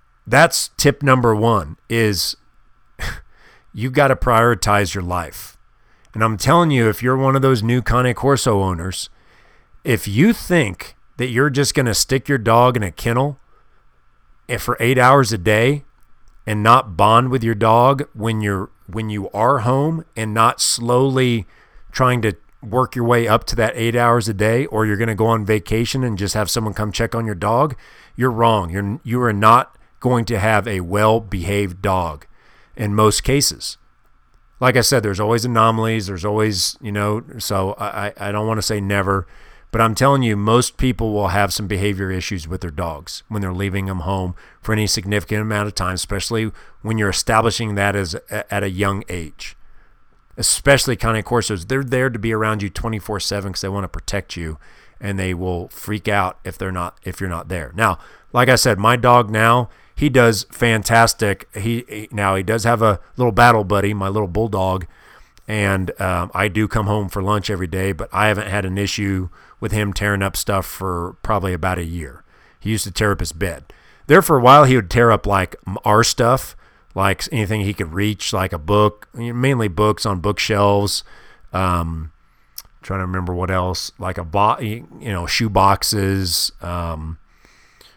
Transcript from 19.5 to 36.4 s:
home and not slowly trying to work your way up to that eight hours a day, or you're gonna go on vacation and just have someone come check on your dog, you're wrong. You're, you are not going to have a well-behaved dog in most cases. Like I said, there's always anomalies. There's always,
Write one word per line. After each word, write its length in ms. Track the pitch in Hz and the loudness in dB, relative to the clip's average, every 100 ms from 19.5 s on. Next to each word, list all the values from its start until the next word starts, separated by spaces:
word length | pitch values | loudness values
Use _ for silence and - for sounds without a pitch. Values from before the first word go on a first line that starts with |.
| 139 | 2
home 440 | 113 131 147 165 - - | 2 2 2 -2 -6 -8
and 180 | 110 | -4
not 260 | 107 113 127 | 2 2 2
slowly 840 | - - 117 123 135 131 127 117 95 _ _ - - | -2 -2 0 2 2 2 0 0 -4 _ _ -20 -10
trying 280 | - 127 123 | 0 0 2
to 100 | 113 95 _ _ | -2 -4 _ _
work 320 | 113 123 127 | -6 -2 -2
your 100 | 131 | 0
way 240 | 117 120 117 | 2 2 4
up 160 | 110 | 2
to 120 | - 107 | 0 -2
that 160 | 113 120 | 0 0
eight 200 | 113 117 | -2 2
hours 320 | 120 120 104 | 4 2 0
a 60 | |
day, 320 | 101 107 117 139 | 0 0 0 0
or 180 | 110 | -2
you're 120 | 110 101 | 0 0
gonna 180 | 113 | -2
go 120 | 104 110 | 0 2
on 200 | 113 101 | 2 0
vacation 560 | 107 - 110 117 135 | -2 0 -2 -2 -2
and 160 | 127 101 | -4 -2
just 160 | 98 | -4
have 160 | 110 101 | -2 -2
someone 240 | - 110 | -2 -4
come 180 | 98 107 | -4 -4
check 220 | - 113 | -4 -4
on 100 | 113 | -4
your 100 | 113 | -4
dog, 420 | 98 101 117 151 127 - - - - | -4 0 0 0 -4 -16 -20 -16 -2
you're 140 | 127 | -2
wrong. 380 | 113 117 110 85 | 2 2 2 0
You're, 320 | 92 101 104 | -4 -4 -6
you 180 | - 120 | -4 -2
are 100 | 123 | 0
not 460 | 101 110 120 - _ _ _ | 2 6 6 4 _ _ _
going 240 | 123 123 107 | -2 0 0
to 120 | 120 | 0
have 280 | 107 107 104 | 2 2 0
a 140 | 98 | -4
well-behaved 1000 | 87 101 107 113 107 98 85 101 101 90 | -2 2 4 4 0 -6 -4 -2 -4 -4
dog 460 | 101 92 85 73 - - _ _ _ - | -2 0 -2 -6 -16 -20 _ _ _ -8
in 180 | 104 | -4
most 280 | 101 107 104 | 2 2 2
cases. 560 | - 139 139 - - - _ _ _ _ _ _ _ - | 0 0 0 -4 -10 -14 _ _ _ _ _ _ _ -2
Like 180 | 123 123 | 0 2
I 60 | |
said, 200 | 113 131 | 2 2
there's 180 | 104 95 | 0 -2
always 240 | 107 117 120 | 0 0 0
anomalies. 600 | 113 113 113 110 110 98 | 2 4 2 0 -2 -4
There's 180 | 95 | -6
always, 520 | 98 107 | -2 0